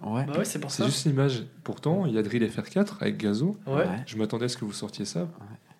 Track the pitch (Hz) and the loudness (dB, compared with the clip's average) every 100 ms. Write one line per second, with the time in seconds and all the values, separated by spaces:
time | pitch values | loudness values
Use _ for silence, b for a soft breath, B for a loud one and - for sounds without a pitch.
0 | 107 113 139 151 - 151 143 - 123 139 | -4 -2 0 0 0 -2 -4 0 0 2
1 | 165 135 139 123 - - - 104 147 180 | 2 4 4 2 -4 -10 -10 -4 0 2
2 | 180 110 104 117 110 - - 185 202 - | 2 2 2 2 2 0 -2 2 2 0
3 | 104 104 104 104 160 208 - 139 90 95 | -2 0 2 2 2 0 0 2 2 0
4 | 131 107 107 113 123 123 107 98 104 - | -4 -2 -2 0 -2 -2 -6 -6 -6 -6
5 | 101 - 170 - 101 - b | -4 -2 -4 -6 -16 -18 b